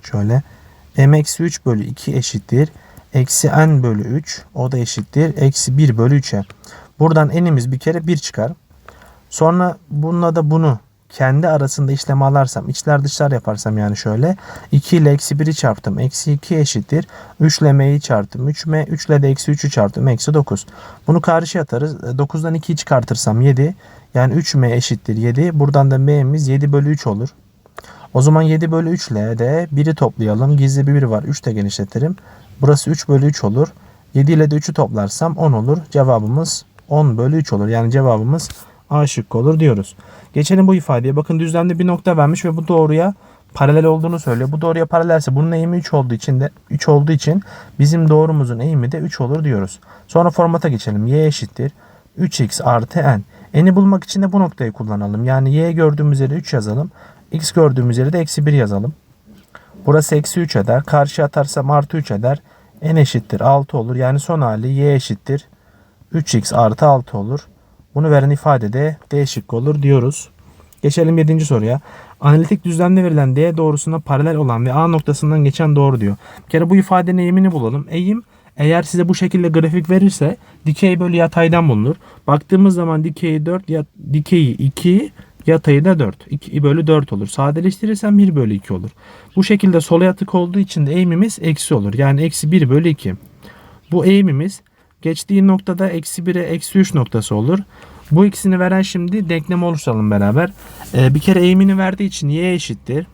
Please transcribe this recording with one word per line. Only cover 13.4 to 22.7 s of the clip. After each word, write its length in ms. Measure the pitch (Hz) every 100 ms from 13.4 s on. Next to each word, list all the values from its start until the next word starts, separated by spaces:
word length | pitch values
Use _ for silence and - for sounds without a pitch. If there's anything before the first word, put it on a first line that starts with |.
| 117 104 - 107
yani 180 | 104 104
şöyle. 400 | - 107 151 190 - - -
İki 240 | 143 - 180
ile 140 | 151
eksi 280 | 143 - 143
biri 160 | 156
çarptım. 440 | 156 135 104 - 98
Eksi 340 | 131 - -
iki 240 | 143 - 165
eşittir. 500 | 147 117 101 151 - - - -
Üç 200 | 156 -
ile 120 | 151
m'yi 280 | 139 139 147
çarptım. 480 | - 117 101 - 131
Üç 180 | 151 160
m. 180 | 156
Üç 220 | 147 156 -
ile 160 | 147
de 60 | 139
eksi 220 | 135 -
üçü 200 | 147 143
çarptım. 380 | 139 101 - 131
Eksi 260 | 120 -
dokuz. 320 | 151 139 98 - - - - -
Bunu 140 | 170
karşıya 420 | - 165 175 185
atarız. 420 | 151 120 151 147
E, 140 | 113 127
dokuzdan 360 | 143 160 160
ikiyi 220 | 160 -